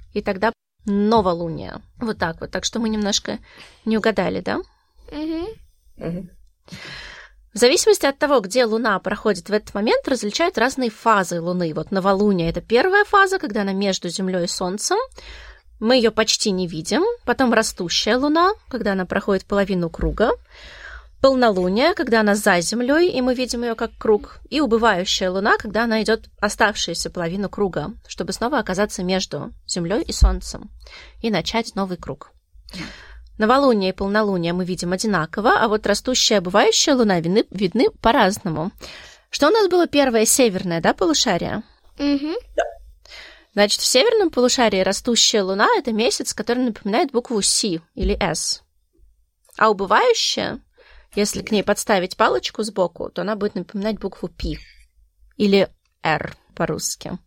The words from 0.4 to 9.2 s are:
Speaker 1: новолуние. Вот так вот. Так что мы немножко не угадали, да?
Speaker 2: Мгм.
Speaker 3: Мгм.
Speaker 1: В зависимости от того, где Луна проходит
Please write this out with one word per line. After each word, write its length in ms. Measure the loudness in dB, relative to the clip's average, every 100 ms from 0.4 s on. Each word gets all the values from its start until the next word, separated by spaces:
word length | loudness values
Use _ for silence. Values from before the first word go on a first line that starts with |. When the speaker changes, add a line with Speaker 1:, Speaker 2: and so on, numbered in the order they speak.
| -2 -2 _ _ -2
Speaker 1:
новолуние. 960 | 0 4 4 2 0 -4 -8 -10 -14 -18 -10
Вот 200 | -8 -4
так 220 | -6 -6
вот. 100 | -8
Так 140 | -6
что 140 | -6 -4
мы 100 | -2
немножко 500 | -2 -2 -2 -4 -10 -14 -20 -20 -10
не 140 | -2 0
угадали, 420 | 2 0 -2 -4
да? 180 | -4 -4 -6 _ _ _ -16
Speaker 2:
Мгм. 340 | -10 -6 -6 -8 -12 -20 _ _ -12
Speaker 3:
Мгм. 340 | -10 -10 -12 -18 -20 _ _ -18 -16 -16 -18 -20 -20 _ _
Speaker 1:
В 60 | 0
зависимости 460 | 2 4 4 2
от 140 | 2 0
того, 220 | 0 2
где 260 | 2 0 0
Луна 320 | 0 0 -2
проходит 500 | -4 -2